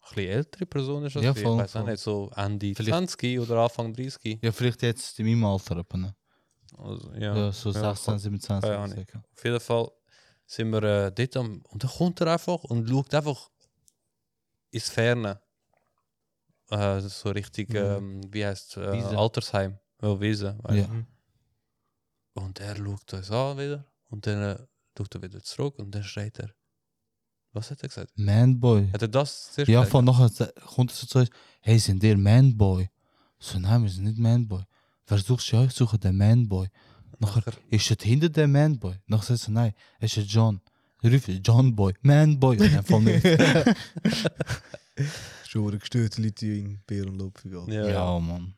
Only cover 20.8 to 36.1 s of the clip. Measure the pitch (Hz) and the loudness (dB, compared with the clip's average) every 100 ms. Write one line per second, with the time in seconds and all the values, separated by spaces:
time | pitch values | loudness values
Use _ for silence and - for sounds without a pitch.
20.8 | 98 113 113 _ _ _ _ _ _ _ | 0 -4 -10 _ _ _ _ _ _ _
21.8 | _ _ _ _ _ - 95 92 101 101 | _ _ _ _ _ -14 -12 -12 -12 -10
22.8 | 101 101 _ 95 95 110 135 139 139 143 | -8 -10 _ -14 -6 -4 -4 -6 -8 -10
23.8 | 143 _ _ 107 107 104 104 98 123 _ | -12 _ _ -10 -6 -4 -4 -6 -12 _
24.8 | _ - 101 - 92 98 - - 143 - | _ -12 -12 -12 -16 -16 -18 -8 -8 -8
25.8 | 101 101 98 - 104 - 104 _ _ _ | -12 -10 -10 -10 -12 -10 -16 _ _ _
26.8 | _ _ _ _ _ _ _ 107 110 139 | _ _ _ _ _ _ _ -12 -12 -12
27.8 | - - - - 101 104 123 127 120 110 | -14 -14 -16 -4 2 4 4 4 4 4
28.8 | 98 101 110 120 143 - - - 143 117 | 2 0 -2 0 -2 -6 -14 -4 4 6
29.8 | 123 139 123 123 123 - 113 - - - | 6 4 6 6 6 4 -8 -8 -12 -2
30.8 | 123 - 127 131 123 _ _ _ - 113 | -2 -2 -2 2 2 _ _ _ 4 4
31.8 | 101 95 110 101 98 113 135 110 101 92 | 4 2 4 6 8 8 8 6 4 2
32.8 | 92 _ _ _ _ _ - 95 92 120 | -2 _ _ _ _ _ -10 -4 2 2
33.8 | 110 90 98 110 117 120 117 95 95 _ | 2 -2 -4 0 2 2 0 -6 -10 _
34.8 | _ _ _ 101 95 123 - 113 131 - | _ _ _ -2 0 -2 2 2 2 2
35.8 | 120 110 98 | 0 2 0